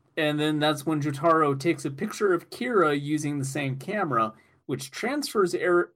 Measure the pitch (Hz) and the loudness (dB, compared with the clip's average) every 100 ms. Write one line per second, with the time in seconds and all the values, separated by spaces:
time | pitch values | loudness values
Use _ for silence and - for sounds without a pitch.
0 | _ - 151 151 151 151 151 147 165 151 | _ -2 0 2 0 2 0 0 -2 -2
1 | 147 139 170 160 147 139 170 165 151 135 | -2 0 4 4 4 2 0 -2 -4 -6
2 | 214 - 208 170 - - 247 220 156 147 | -6 0 2 2 -2 -6 0 2 4 2
3 | 143 151 147 147 135 151 139 135 - 165 | 0 -2 -2 -4 -4 -4 -4 -4 -4 -4
4 | 151 120 110 - _ _ - 135 - - | 0 0 0 -4 _ _ -8 -8 -8 -6
5 | 226 294 277 220 180 175 180 175 170 | -4 -4 -2 0 2 2 2 2 0